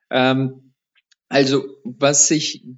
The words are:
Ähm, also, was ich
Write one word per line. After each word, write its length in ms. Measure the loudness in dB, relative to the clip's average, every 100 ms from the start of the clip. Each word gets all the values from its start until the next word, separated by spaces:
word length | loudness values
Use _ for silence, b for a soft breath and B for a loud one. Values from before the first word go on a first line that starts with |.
| _
Ähm, 520 | 0 2 2 -2 -6 -20 _ _ _ _ _ -2
also, 360 | 0 2 0 -4 -12
was 480 | -16 -2 0 2 2
ich 320 | 0 -2 -10 -16